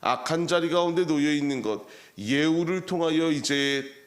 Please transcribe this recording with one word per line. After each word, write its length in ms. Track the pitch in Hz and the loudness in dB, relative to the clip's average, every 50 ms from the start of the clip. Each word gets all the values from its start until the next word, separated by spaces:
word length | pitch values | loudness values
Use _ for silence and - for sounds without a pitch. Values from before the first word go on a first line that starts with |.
악한 460 | - - 127 127 - - 160 165 170 | 2 0 0 0 0 -2 0 0 0
자리 220 | 165 175 175 165 170 | 2 2 2 2 2
가운데 380 | 151 175 175 175 170 170 180 | 2 2 2 2 2 0 0
놓여 260 | 156 160 147 143 147 151 | 2 2 2 2 2 2
있는 300 | 147 143 143 139 131 110 | 0 0 -2 -2 -2 -2
것, 200 | 107 107 101 - - - - - - _ - | -4 -4 -4 -6 -14 -20 -20 -20 -20 _ -10
예후를 680 | 104 107 135 143 151 160 160 165 170 165 185 185 180 | -4 -2 0 2 2 2 2 2 0 0 -2 -4 -4
통하여 440 | 185 185 175 170 165 160 156 165 165 | -4 -2 0 0 0 2 2 2 2
이제 600 | 156 143 - - 143 143 139 139 139 139 135 135 - - - | 0 0 0 0 0 0 2 0 0 -2 -4 -6 -14 -20 -20